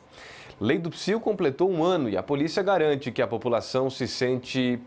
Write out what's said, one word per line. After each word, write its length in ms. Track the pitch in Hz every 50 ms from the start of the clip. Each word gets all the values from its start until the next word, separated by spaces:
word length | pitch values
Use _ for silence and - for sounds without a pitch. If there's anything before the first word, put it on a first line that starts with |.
| - - - - - - - - - - - -
Lei 200 | 98 113 151 190
do 100 | 165 170
Psil 300 | 139 - - 180 202 226
completou 500 | 226 - 214 180 180 139 131 - 175 190
um 140 | 190 156 160
ano 260 | 180 185 175 135 113
e 80 | 95
a 60 | 90 92
polícia 400 | - 147 139 147 165 - 220 185
garante 480 | 190 196 180 156 151 147 135 139 131
que 100 | 110 -
a 60 | 123
população 640 | - 117 110 - 123 117 110 101 - - 131 131 135
se 160 | 127 - 131
sente 720 | - - - 127 123 127 127 123 - - 131 127 123 123 117 -